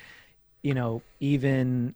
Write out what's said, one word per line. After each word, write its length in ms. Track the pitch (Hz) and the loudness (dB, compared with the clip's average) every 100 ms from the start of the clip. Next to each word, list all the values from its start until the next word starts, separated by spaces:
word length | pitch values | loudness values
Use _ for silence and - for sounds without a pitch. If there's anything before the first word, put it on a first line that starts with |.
| - - - _ _ _ | -20 -20 -20 _ _ _
you 120 | - | -4
know, 280 | 131 120 113 - - | -2 -2 -4 -8 -6
even, 760 | 139 143 135 135 127 127 120 | 0 2 2 2 2 0 -2